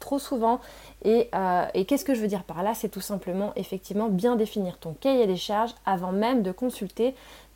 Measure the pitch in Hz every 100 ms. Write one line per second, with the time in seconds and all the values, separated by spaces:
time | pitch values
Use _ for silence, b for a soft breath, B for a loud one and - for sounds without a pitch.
0 | - 277 - 254 226 254 B B B B
1 | 196 226 - 175 190 180 - 185 190 285
2 | - 247 214 190 - 165 202 226 208 196
3 | - 202 - 180 202 - 185 190 - 196
4 | 226 185 240 240 214 214 185 - 170 151
5 | 277 262 208 180 - 208 233 - - 190
6 | 185 190 220 262 185 185 254 - 196 -
7 | 240 262 B B B